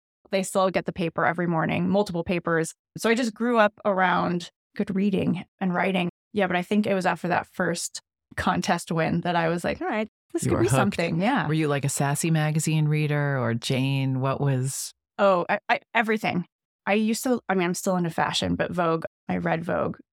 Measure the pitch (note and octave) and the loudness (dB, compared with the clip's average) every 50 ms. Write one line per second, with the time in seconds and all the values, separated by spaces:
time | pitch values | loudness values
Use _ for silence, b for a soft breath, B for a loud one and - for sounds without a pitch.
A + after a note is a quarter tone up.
0 | _ _ _ _ _ - G3 G3 F#3+ - - G3 F#3+ F#3+ F3+ F#3+ E3+ - - - | _ _ _ _ _ -4 -2 -2 -2 0 0 2 2 2 2 0 -2 -4 -4 -4
1 | E3+ D#3+ - E3+ E3 - E3 F3+ E3+ F3 E3+ D#3+ E3 D#3+ - - F3 F#3 F#3 G3+ | -4 -2 -2 0 0 0 0 0 0 0 0 0 0 0 0 0 0 2 2 2
2 | G3+ G3+ E3+ E3+ E3 - F#3 E3+ - E3+ E3 D#3+ D#3+ - - _ _ _ - D#3+ | 2 0 -2 -4 -2 -2 -2 -2 0 0 0 0 0 -2 -6 _ _ _ -10 -2
3 | - A3 A#3 A3+ C4 A3+ - - A3+ B3 A#3+ A3+ G#3 G#3 - - - G#3 F#3+ F#3 | 0 2 2 2 0 -2 -2 -2 0 2 4 4 4 4 2 0 -2 0 2 2
4 | F#3 F3+ F3+ F3+ F3 F3+ F3 F3 - - _ _ _ _ - - G3+ - F#3 F#3+ | 2 2 2 2 0 0 -2 -2 -4 -8 _ _ _ _ -6 -4 -4 -2 0 0
5 | G3+ G#3 F#3+ F3+ E3+ - E3+ F3+ - _ _ - G3 F#3 F3 F3 F3 G3 F#3 F3 | 2 2 2 2 2 2 0 -2 -4 _ _ -4 -2 -2 0 0 0 0 0 0
6 | F3 F3 - _ _ _ - G#3 F#3+ F3+ F3+ F3+ F3+ - G#3+ G#3+ G#3 G#3 G3 F#3+ | -2 -2 -4 _ _ _ -2 -2 0 0 0 -2 -2 0 0 2 2 2 0 0
7 | F3 F3+ F3 D#3+ - E3+ F3 F3 - - - - F3+ E3 E3+ - - - - - | 0 0 -2 -2 -2 -2 -2 -2 -2 -4 -4 -4 -2 -2 -2 -4 -6 -10 -10 -14
8 | - _ _ _ _ - - - - G3+ F3+ F3+ - - F3 E3+ - - F3 E3 | -20 _ _ _ _ -14 -8 -4 -2 0 0 0 0 0 0 -2 -2 -2 -2 0
9 | D#3+ - - E3+ - F3 F3 E3+ E3 E3 E3+ F3 - D3+ D3 - E4 F#4 A#3+ G#3+ | 0 0 0 0 0 0 0 0 2 0 0 0 -2 -2 -4 -2 -4 -4 -4 -4
10 | A3 - _ _ _ _ - E4+ - - - - E4+ G#4 - - G3 G3+ - - | -4 -6 _ _ _ _ -6 -4 -2 0 2 2 2 4 4 4 2 2 0 0
11 | E3+ E3+ - E3 F#3+ A#3+ C#4+ G#3+ - D3 D#3 D#3 D#3+ C#3+ C#3+ C#3 C3 C#3 - - | -2 -2 0 0 0 2 2 0 0 0 0 0 2 0 0 0 0 -2 -2 0
12 | C#3+ C#3 D3 - - E3 D#3+ D#3 D3+ D3+ D#3 D#3+ - D#3+ D#3 D#3 D3+ D3 D3+ D3+ | 0 0 0 0 0 0 2 2 2 0 0 0 0 0 2 2 2 2 2 0
13 | D3+ D3 D3+ D3 C#3+ C#3+ C#3 C3 A#2+ A2+ A#2 A#2 - - C3+ B2 C3 C3+ C#3 C3+ | 0 0 0 0 0 0 0 0 0 0 -2 -2 -2 -2 0 0 0 0 0 0
14 | C3+ C3+ C3 B2+ C3 C3+ C3+ - C#3+ C#3 C3+ B2+ B2+ C#3 - - - - - _ | 0 0 0 0 -2 -2 -2 0 0 0 0 0 -2 -4 -4 -8 -10 -12 -14 _
15 | _ _ _ - G#3 G3 F#3 F3 E3+ - G#3 - _ - - - _ _ - A3+ | _ _ _ 2 4 4 4 4 2 -2 -4 -4 _ -2 -4 -4 _ _ -2 0
16 | A3+ A3 A3 G#3+ - E3 - F3+ E3+ _ _ _ _ _ _ _ - G3+ G3+ A3 | 0 0 0 0 0 -2 -2 -2 -4 _ _ _ _ _ _ _ -4 0 0 2
17 | A3 G#3+ A3+ - - C4 B3 - - - F#3+ F#3+ E3+ F3 F3+ - - G3 F#3 F3+ | 2 0 0 0 0 -2 -2 -2 0 -2 0 0 2 0 -2 -2 -2 -2 0 0
18 | F3 E3 - - - - - - F#3+ F3+ F3 - E3+ - E3+ F3+ E3+ E3 E3 E3 | 0 -2 0 -2 -2 0 0 -2 -2 -2 0 -2 -2 -2 -2 -2 0 0 0 -2
19 | - - _ _ _ - F3+ F3+ F3 E3+ E3 E3 E3+ F3+ E3+ - - - - - | -4 -8 _ _ _ -6 -4 -2 -2 -2 -2 -2 -2 -2 -2 -2 -2 -4 -6 -8
20 | - _ | -14 _